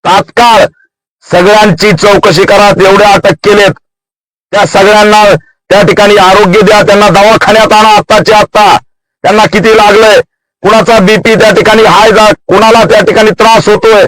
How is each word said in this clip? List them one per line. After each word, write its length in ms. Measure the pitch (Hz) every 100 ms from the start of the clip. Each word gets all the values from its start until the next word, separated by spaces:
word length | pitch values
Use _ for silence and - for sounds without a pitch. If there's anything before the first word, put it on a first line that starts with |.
तात्काळ 600 | - - 156 - 233 226 - _ _ _ _ _ -
सगळ्यांची 600 | 175 180 214 214 160 208
चौकशी 520 | 170 208 196 202 165
करा, 260 | 196 202 208
जेवढे 340 | 185 190 196
अटक 280 | 208 196 151
केलेत 380 | 156 208 208 196 - _ _ _ _ _ _ _
त्या 140 | 202 196
सगळ्यांना 680 | 196 196 214 214 214 208 156 _ _ _
त्या 140 | 190
ठिकाणी 340 | 196 190 202 208
आरोग्य 440 | 185 196 196 202
द्या, 220 | 202 214
त्यांना 260 | 202 202 208
दवाखान्यात 640 | 190 208 220 - 220 220
आणा 160 | 214 214
आत्ताच्या 500 | 208 - 214 214 214
आत्ता. 400 | - 214 202 151 _ _ _ _
त्यांना 240 | 165 214 202
किती 300 | 208 220 220
लागलंय, 440 | 208 208 220 196 - _ _ _
कुणाचा 360 | 196 220 - 226
बीपी 360 | 190 214 220
त्या 200 | 220 214
ठिकाणी 300 | 202 208 220
हाय 260 | 220 180 220
जा, 200 | 208 214
कुणाला 540 | - - 190 220 226
त्या 160 | 196 214
ठिकाणी 300 | 202 208 214
त्रास 380 | - 226 226 208
होतोय 380 | 208 220 214